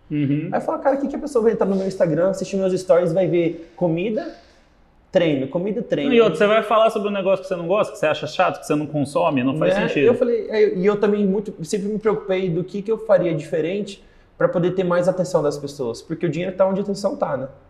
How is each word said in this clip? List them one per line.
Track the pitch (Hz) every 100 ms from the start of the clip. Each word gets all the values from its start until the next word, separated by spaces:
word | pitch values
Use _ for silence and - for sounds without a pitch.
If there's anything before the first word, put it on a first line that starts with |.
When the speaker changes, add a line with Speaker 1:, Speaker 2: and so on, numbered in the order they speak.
| -
Speaker 1:
Uhum. | 147 139 147 170
Speaker 2:
Aí | -
eu |
falo, | - 311
"Cara, | 269 277
o |
que | 277
que | -
a |
pessoa | 285 233
vai | 220
entrar | 214 196
no | 190
meu | 190
Instagram, | - 175 151 185
assistir | 185 190 196
meus | 190
stories, | 185 - 170 180
vai | 175 175
ver | 175 165 - - -
comida, | 180 165 208 220 339 - - _ _ _ _ _ _
treino, | 185 165 139 135
comida, | 175 196 220
treino?" | - 277 277
Speaker 1:
E | 233
outro, | 220 165
você | 208
vai | 220
falar | 214 220 220
sobre | 220 208
um |
negócio | 202 185 190
que | -
você | 175
não | 170
gosta, | 208 185
que | -
você | 156
acha | 143 147
chato, | - 175 -
que | -
você |
não | 151 151
consome, | 151 135 170 170 139
não | 131 156
faz | 175 196
Speaker 2:
Né? | 226
Speaker 1:
sentido. | 151 180
Speaker 2:
Eu | 240
falei, | 247 233 190
aí | 214
eu, | 208 180
e | 196
eu | 208
também | 208 208 202
muito, | 202 208 -
sempre | 160 208 202
me | 214
preocupei | 220 202 - 185 190
do | 165
que | 175 202
que | 202
eu | 214
faria | - 185 170 156
diferente | 147 165 156 202 202 - - _ _ -
pra | 170
poder | 180 175
ter | 180
mais | 180 175 175
atenção | 185 170 160
das | 147 147
pessoas, | 139 - 120 -
porque | - 160 170
o |
dinheiro | 151 185 185
tá | 190
onde | 196
a |
atenção | 202 196 196 -
tá, | 170 135
né? | 131 -